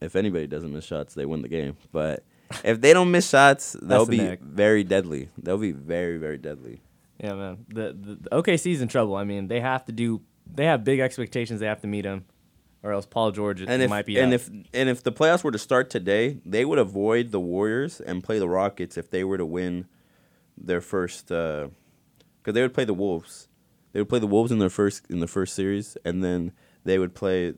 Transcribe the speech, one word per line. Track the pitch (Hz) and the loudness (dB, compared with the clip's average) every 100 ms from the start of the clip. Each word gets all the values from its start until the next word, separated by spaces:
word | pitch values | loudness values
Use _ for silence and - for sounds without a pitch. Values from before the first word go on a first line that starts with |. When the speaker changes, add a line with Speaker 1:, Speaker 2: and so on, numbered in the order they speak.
Speaker 1:
if | 82 95 | -4 0
anybody | 104 87 76 | 0 -2 -4
doesn't | 76 82 | -6 -8
miss | 76 - | -10 -8
shots, | 78 73 | -8 -8
they | 76 71 | -6 -4
win | 78 | -4
the | 60 | -4
game. | 80 71 73 _ | -4 -4 -8 _
But | 80 78 69 - _ _ - - | -4 -2 -4 -10 _ _ -4 0
if | 113 | 4
they | 135 | 8
don't | 180 180 | 8 8
miss | 175 - | 4 4
shots, | 135 139 139 - - | 8 8 6 -2 -10
they'll | 87 101 117 | 2 4 4
Speaker 2:
That's | |
the | 117 | 2
Speaker 1:
be | |
Speaker 2:
neck. | 92 90 | 0 -4
Speaker 1:
very | 71 87 107 107 | -6 4 6 6
deadly. | 92 98 90 71 73 - | 4 2 2 -6 -8 -10
They'll | 82 98 | -4 -2
be | 107 | -2
very, | 69 73 85 87 82 | -6 -6 -4 -2 -4
very | 78 71 | -6 -8
deadly. | 76 73 62 58 _ _ _ - | -10 -12 -16 -20 _ _ _ -12
Speaker 2:
Yeah, | 104 | -10
man. | 98 98 95 120 | -8 -10 -14 -12
The, | 110 101 80 | -8 -8 -10
the, | 101 104 | -14 -16
the | - | -4
O | 143 | 0
K | 175 170 | 2 0
C's | 180 156 | 0 -2
in | 120 | 0
trouble. | 131 107 98 | 0 0 -2
I | |
mean, | 101 101 95 | -4 -6 -4
they | 120 | -4
have | 127 131 - | -2 -4 -6
to | |
do, | 113 117 113 - _ - | -4 -2 -2 -8 _ -12
they | 143 156 | -2 2
have | 139 | 2
big | 107 135 | 2 2
expectations. | 131 - 113 123 117 110 | 0 -2 -6 -4 -4 -4
They | 107 | -4
have | 107 | -4
to | 104 | -4
meet | 104 98 | -4 -4
'em, | 98 92 _ _ _ _ _ | -8 -10 _ _ _ _ _
or | 104 | -6
else | 101 101 | -6 -4
Paul | 117 110 | 0 0
George | 101 104 92 | 0 -4 -4
Speaker 1:
And | 95 127 | -2 2
if, | 127 | 2
Speaker 2:
might | 104 107 | 0 0
be | 110 | 2
Speaker 1:
and | 131 | 4
Speaker 2:
out. | 123 | 2
Speaker 1:
if, | - 104 - | -2 -14 -8
and | 123 131 | -2 0
if | 123 | 0
the | 123 | -2
playoffs | 117 160 175 | 2 4 4
were | 151 | 0
to | 107 | -4
start | - 127 127 | 2 2 2
today, | 117 90 104 123 143 87 | -2 0 2 2 -4 -4
they | 107 | 0
would | 139 151 | 2 2
avoid | 98 95 104 117 120 | 2 0 2 2 0
the | 104 | -2
Warriors | 87 92 107 117 156 - | -2 0 0 -2 -4 -8
and | - 90 | -8 -6
play | - 110 | -2 0
the | 90 | 2
Rockets | 92 95 - 87 90 | 2 0 -2 -8 -8
if | - | -6
they | 92 95 | -4 -2
were | 95 | -2
to | 80 | -2
win | 90 92 90 92 _ _ _ _ _ _ - | -4 -4 -4 -8 _ _ _ _ _ _ -14
their | 87 87 | -4 -4
first, | - 98 87 - - | -2 -4 -4 -8 -6
uh, | 85 82 76 71 - _ _ _ _ _ _ | -4 -4 -6 -10 -14 _ _ _ _ _ _
'cause | - | -2
they | 110 | 0
would | 127 | 0
play | 131 113 | 0 -2
the | |
Wolves. | 92 101 85 - - - _ _ _ _ | -2 -2 -2 -6 -20 -20 _ _ _ _
They | 101 | -4
would | 101 | 0
play | 123 | 0
the | 104 | 4
Wolves | 104 120 | 4 4
in | 110 | 2
their | 92 | 2
first, | - 101 - - | 2 0 0 -6
in | 87 | -6
the | 85 | -4
first | 98 92 - | -4 -4 -4
series, | 95 101 107 - 85 | -2 -4 -6 -8 -6
and | 90 | -2
then | 92 90 87 - _ _ 92 | 0 -2 -4 -10 _ _ 0
they | 95 | 0
would | 90 - | 0 -2
play | 98 92 87 | -2 0 -2